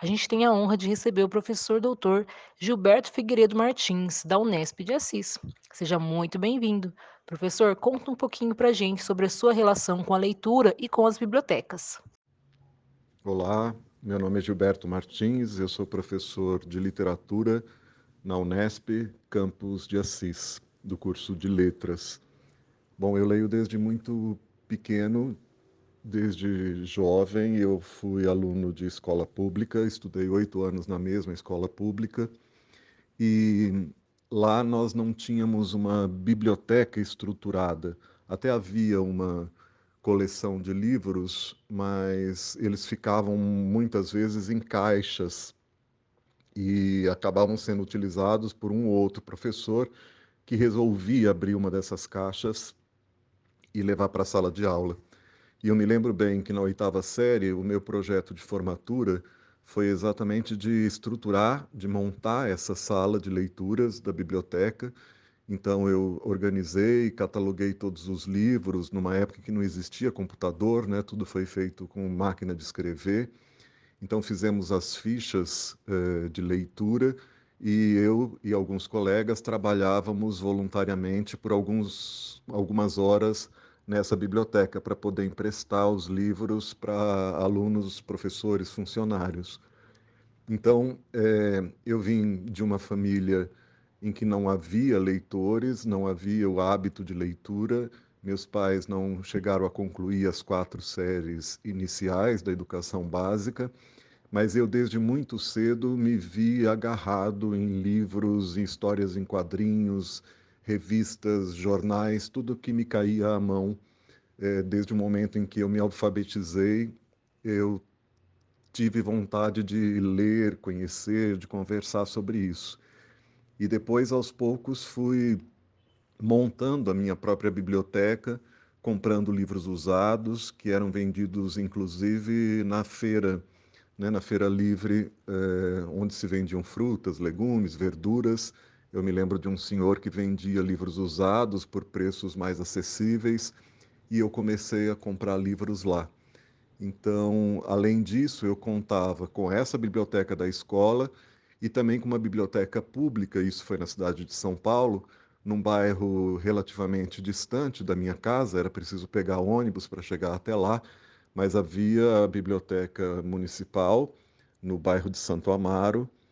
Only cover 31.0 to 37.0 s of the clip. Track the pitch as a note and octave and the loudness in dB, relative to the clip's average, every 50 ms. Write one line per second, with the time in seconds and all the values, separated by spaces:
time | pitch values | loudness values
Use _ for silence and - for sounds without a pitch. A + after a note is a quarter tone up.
31 | F#2 F#2 F#2+ G#2 F2 F#2 F2 E2 - - F#2 E2+ F2+ F2+ - - G2+ G#2 G2+ G2+ | -2 -2 -2 -2 -4 -4 -8 -10 -8 -6 -4 -4 -4 -4 -4 -4 -4 -4 -2 -2
32 | A2+ - - - A#2 A2+ - - _ _ _ _ _ _ _ - _ _ _ _ | -4 -4 -4 -4 -6 -6 -6 -14 _ _ _ _ _ _ _ -20 _ _ _ _
33 | _ _ _ - A2+ A2 A2 A2 A2 G#2+ G#2 G2+ G#2+ G2+ F#2+ G2 F2+ D2 - _ | _ _ _ 0 2 4 4 6 4 4 4 4 4 2 2 0 -2 -4 -10 _
34 | _ _ _ _ _ - - G#2 G#2+ G#2+ G#2+ A#2 B2 A#2 A#2+ A#2 A#2 A2+ A2+ A#2 | _ _ _ _ _ -4 0 4 4 6 4 4 2 2 2 2 0 0 0 -2
35 | A2+ A2+ A2+ - - - A#2 A2+ A2+ A2+ A2 G#2+ G#2+ F#2 G2 G#2 G2+ G2 G#2 G#2 | -2 -2 -2 -4 -4 -2 0 0 2 2 2 2 0 0 0 -2 0 2 2 2
36 | G2 F#2 F#2 F#2 F#2 G#2+ A2+ G#2+ G#2+ A2+ G2+ - - - A2+ B2 A#2 - - G#2+ | 2 0 -2 -2 0 2 2 4 4 2 2 2 2 2 4 4 4 2 0 -4